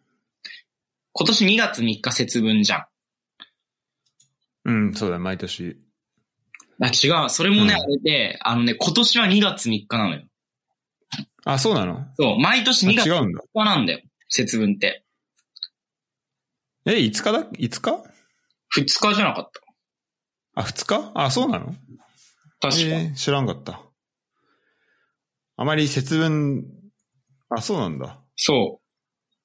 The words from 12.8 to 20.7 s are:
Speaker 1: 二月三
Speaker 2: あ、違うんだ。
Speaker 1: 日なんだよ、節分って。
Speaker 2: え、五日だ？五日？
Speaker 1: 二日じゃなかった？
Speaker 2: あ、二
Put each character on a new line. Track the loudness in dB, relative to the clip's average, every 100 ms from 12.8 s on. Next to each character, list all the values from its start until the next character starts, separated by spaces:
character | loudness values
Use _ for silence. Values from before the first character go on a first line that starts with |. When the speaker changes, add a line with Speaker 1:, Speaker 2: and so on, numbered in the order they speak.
| 4
Speaker 1:
二 | 4
月 | 4
三 | 2
Speaker 2:
あ、 |
違 |
う | 0
ん |
だ。 | -4 -6
Speaker 1:
日 | -2
な | 0 2
ん | 0
だ |
よ、 | -4 -8 _ -6
節 | -2 0 0
分 | 0
っ | 0
て。 | -2 -4 _ _ _ _ _ _ -20 _ _ _ _ _ _ _ _ _ _ _ -2
Speaker 2:
え、 | 0
五 | 0 0
日 | 0
だ？ | -2 -2 -6
五 | -6 -4
日？ | -4 -4 -6 _ _ _ _ _ -6
Speaker 1:
二 | -2 0 2
日 | 2 2
じ |
ゃ | 0
な |
か | -2
っ | -8 -14 _ _ _ _ _ _ _ _ _
た？ | -8
Speaker 2:
あ、 |
二 | -6